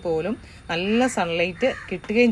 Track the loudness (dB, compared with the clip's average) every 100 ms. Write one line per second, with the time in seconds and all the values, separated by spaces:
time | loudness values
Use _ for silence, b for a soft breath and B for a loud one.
0 | -2 -2 -2 -6 B B -8 -4 0 2
1 | 2 0 -2 0 -2 0 -2 -2 -8 -10
2 | -2 4 4